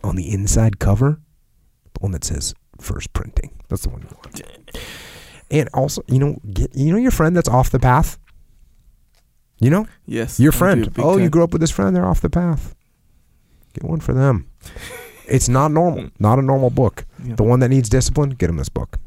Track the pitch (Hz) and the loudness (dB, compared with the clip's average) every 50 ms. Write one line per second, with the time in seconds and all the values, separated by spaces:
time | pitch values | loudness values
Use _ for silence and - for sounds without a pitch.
0 | - 101 92 95 87 - 104 98 101 101 - 113 113 113 98 - - 98 98 107 | -8 -6 -6 -4 -4 -4 -4 -4 -2 0 0 2 2 2 0 0 0 0 2 4
1 | 127 143 151 - - _ _ _ _ _ _ _ _ _ _ _ _ - _ - | 2 0 0 -2 -8 _ _ _ _ _ _ _ _ _ _ _ _ -16 _ -8
2 | - 101 90 78 - - 80 71 69 - - - _ _ _ - - - - - | -6 -6 -6 -6 -6 -6 -8 -6 -6 -8 -10 -12 _ _ _ -16 -10 -10 -8 -8
3 | - - - - - - - - - - - - - - - - - - 60 - | -10 -8 -8 -8 -8 -4 -4 -4 -4 -4 -12 -20 -10 -8 -8 -6 -4 -6 -8 -8
4 | - - - - - - - - - - - - _ - - - - - - - | -14 -18 -20 -20 -20 -20 -18 -18 -18 -18 -20 -20 _ -18 -18 -16 -16 -16 -18 -18
5 | - - - - - - - - - _ - 151 139 - - 135 135 147 - - | -20 -20 -20 -20 -20 -20 -20 -20 -10 _ -2 -2 -2 0 -2 -2 -2 -2 -4 -8
6 | - - 131 131 139 147 151 - - 104 95 - 127 - - 120 139 156 175 220 | -4 0 0 2 2 0 -2 -6 -10 -8 -4 -4 -4 -4 -2 -2 0 0 2 2
7 | 254 262 226 - 160 160 180 175 160 - 117 127 123 - - 131 - 127 123 151 | 2 0 2 2 2 2 2 2 0 2 2 2 2 2 2 2 2 4 4 4
8 | 160 - - - - _ _ - - _ _ _ _ _ _ _ _ - _ _ | 2 0 -2 -10 -20 _ _ -20 -20 _ _ _ _ _ _ _ _ -20 _ _
9 | _ _ _ _ _ _ _ _ _ _ _ _ - 127 160 202 220 - - _ | _ _ _ _ _ _ _ _ _ _ _ _ 2 2 4 2 0 -4 -12 _
10 | _ - 117 117 113 117 - - 123 156 151 - 175 190 190 127 110 101 - - | _ -8 -6 -6 -6 -6 0 4 4 4 4 4 2 2 4 2 0 -2 -2 0
11 | 117 160 185 190 185 165 147 170 170 165 170 160 165 147 - - 196 196 185 180 | 2 2 4 4 2 4 4 2 2 2 0 -2 -2 -2 0 0 0 0 2 0
12 | 180 185 170 - - 165 - 175 180 175 160 - - - - _ _ _ _ _ | 0 0 0 0 0 0 0 0 0 0 -2 -2 -4 -8 -14 _ _ _ _ _
13 | _ _ _ _ _ _ _ _ _ _ _ _ _ _ _ - - 160 165 156 | _ _ _ _ _ _ _ _ _ _ _ _ _ _ _ -12 -6 -6 -6 -4
14 | - - - 127 135 139 123 95 - - - _ - - - - - - - - | -2 0 0 2 4 2 2 0 -2 -8 -18 _ -20 -20 -18 -18 -16 -16 -16 -18
15 | - - - - - - - 131 - 123 123 131 143 156 147 156 175 180 156 - | -18 -20 -20 -20 -6 0 0 2 2 2 2 2 2 2 2 2 2 0 -2 -4
16 | 117 - - - 104 107 117 135 135 131 135 135 131 123 123 - 127 - - - | -8 -12 -6 0 2 2 4 4 2 2 2 2 2 0 2 2 0 0 0 -4
17 | - - - - 127 123 113 107 104 113 123 127 127 120 135 135 120 104 131 131 | -14 -18 -16 -14 -12 -8 -2 0 2 4 4 4 4 4 4 2 2 2 0 0
18 | 123 - - 151 147 139 131 - 90 80 85 76 67 - - - - - - - | 0 0 0 0 0 -2 -2 -2 -2 -2 -2 -4 -6 -6 -6 -8 -8 -6 -8 -10
19 | - | -10